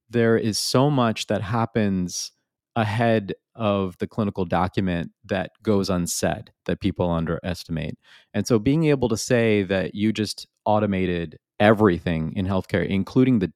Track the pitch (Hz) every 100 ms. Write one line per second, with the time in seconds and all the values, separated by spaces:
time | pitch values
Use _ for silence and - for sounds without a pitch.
0 | _ 117 117 113 113 98 - 127 143 139
1 | 117 107 - 104 101 113 113 117 104 92
2 | 90 - - _ _ _ _ 117 107 110
3 | 117 110 98 - _ - 107 101 95 -
4 | 101 - 101 98 87 87 92 - 95 85
5 | 78 _ 101 95 82 _ 113 101 95 90
6 | 85 - 90 73 - _ - 85 92 -
7 | 90 82 80 82 90 87 - 80 76 -
8 | _ - _ 104 - 113 120 156 156 139
9 | 123 110 - 120 113 104 92 95 82 101
10 | 104 104 104 - - _ - 107 104 95
11 | 90 87 80 - _ - 104 104 107 87
12 | 90 80 78 101 95 95 - 98 - 98
13 | 92 131 127 117 87